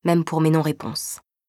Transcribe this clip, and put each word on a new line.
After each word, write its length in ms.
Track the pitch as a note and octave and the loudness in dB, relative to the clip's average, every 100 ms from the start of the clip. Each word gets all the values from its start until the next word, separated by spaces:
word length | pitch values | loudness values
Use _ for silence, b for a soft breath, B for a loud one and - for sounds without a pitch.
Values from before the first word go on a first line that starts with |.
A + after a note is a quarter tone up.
même 200 | E3+ E3+ | 2 2
pour 160 | D#3+ D#3+ | 2 0
mes 100 | D#3+ | 2
non-réponses. 680 | D#3+ D3+ C#3+ - - - - _ _ | 2 0 -4 -8 -10 -10 -14 _ _